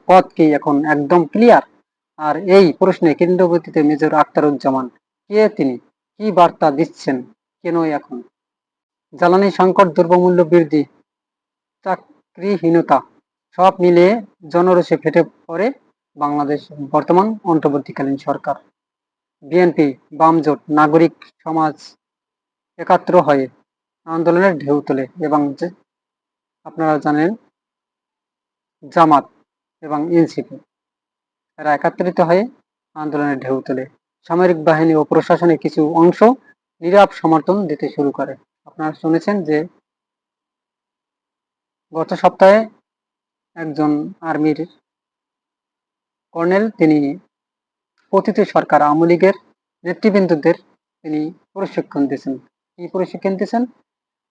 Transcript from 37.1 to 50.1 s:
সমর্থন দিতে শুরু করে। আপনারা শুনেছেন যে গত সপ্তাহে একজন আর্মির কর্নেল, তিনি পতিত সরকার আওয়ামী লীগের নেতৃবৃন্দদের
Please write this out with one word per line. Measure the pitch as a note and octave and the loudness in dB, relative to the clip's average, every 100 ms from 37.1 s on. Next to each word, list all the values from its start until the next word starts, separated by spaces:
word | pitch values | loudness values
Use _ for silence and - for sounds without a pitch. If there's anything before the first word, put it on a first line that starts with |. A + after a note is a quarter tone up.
সমর্থন | - E3+ D#3+ C#3+ G3 F3+ | 2 0 0 0 -2 -2
দিতে | D3 D3 | -6 -8
শুরু | - C#3+ | -4 -4
করে। | - C#3 C3 _ _ - | -4 -10 -10 _ _ -20
আপনারা | - D#3 | -10 -10
শুনেছেন | D3 E3 D#3+ F#3 G3+ | -6 -2 -2 -2 -4
যে | D#3 D3+ E3+ _ _ _ _ _ _ _ _ _ _ _ _ _ _ _ _ _ _ _ _ _ _ | -2 -4 -4 _ _ _ _ _ _ _ _ _ _ _ _ _ _ _ _ _ _ _ _ _ _
গত | D#3+ D#3 | -8 -8
সপ্তাহে | F3+ F3+ - F#3+ G#3+ A3 _ _ _ _ _ _ _ _ E3 | 0 0 4 4 4 0 _ _ _ _ _ _ _ _ -14
একজন | D#3+ D3 D3+ D3 D#3+ F#3+ | -10 -4 -2 -2 -6 -12
আর্মির | E3 D3+ D#3 D3 F3 _ _ _ _ _ _ _ _ _ _ _ _ _ _ _ _ | -8 -4 -2 -4 -8 _ _ _ _ _ _ _ _ _ _ _ _ _ _ _ _
কর্নেল, | E3+ E3+ F#3+ A3 | -6 -2 0 -2
তিনি | - D#3+ D3+ C#3 F3 _ _ _ _ _ _ _ _ - | 0 2 2 -2 -8 _ _ _ _ _ _ _ _ -4
পতিত | F#3+ G3 G#3 | -2 0 -2
সরকার | G3 E3 - D3 | 0 -2 0 0
আওয়ামী | D3 D3+ E3+ | 2 2 2
লীগের | E3+ F#3 G3 _ _ _ _ | 2 2 0 _ _ _ _
নেতৃবৃন্দদের | F3 F3 G#3+ | -12 -4 0